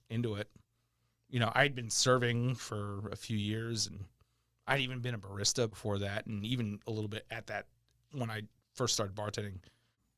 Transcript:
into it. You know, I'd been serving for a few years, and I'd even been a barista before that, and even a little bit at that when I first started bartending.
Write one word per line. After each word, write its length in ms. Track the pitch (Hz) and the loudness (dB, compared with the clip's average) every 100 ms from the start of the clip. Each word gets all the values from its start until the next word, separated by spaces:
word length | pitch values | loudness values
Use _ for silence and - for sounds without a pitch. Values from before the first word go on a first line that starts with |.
| - | -6
into 260 | 113 120 101 | -2 0 -2
it. 120 | 107 - _ _ _ _ _ _ _ | -6 -12 _ _ _ _ _ _ _
You 100 | 123 | 2
know, 120 | 113 120 | 4 6
I'd 180 | 143 | 4
been 160 | 123 113 | 2 -2
serving 640 | - 131 127 120 117 123 117 | 2 6 6 6 4 2 0
for 540 | - 107 101 101 104 | -4 -4 -4 -4 -6
a 40 | - | -6
few 220 | - 110 | -2 0
years, 500 | 104 110 113 113 - | 2 0 -2 -2 -2
and 180 | - 92 _ _ _ _ _ - | -6 -12 _ _ _ _ _ 0
I'd 140 | 139 | 2
even 180 | 131 127 | 0 -2
been 160 | 123 117 | -4 -4
a 20 | |
barista 500 | 95 101 101 - 113 | -6 0 2 2 0
before 300 | - 110 101 | 0 0 0
that, 280 | 98 104 - | 0 -2 -4
and 180 | 104 107 | -4 -2
even 340 | 127 107 101 - | 0 -2 -4 -4
a 60 | |
little 160 | 110 107 | -4 -2
bit 180 | 110 - | -6 -8
at 160 | 117 110 | -10 -6
that 180 | 104 - _ _ _ _ | -8 -8 _ _ _ _
when 180 | 143 117 | -6 -4
I 140 | 107 104 _ _ - | -4 -8 _ _ -2
first 180 | 120 | 2
started 220 | - 104 98 | 2 0 -2
bartending. 420 | 104 107 104 92 - - _ _ _ | -4 -4 -6 -8 -14 -20 _ _ _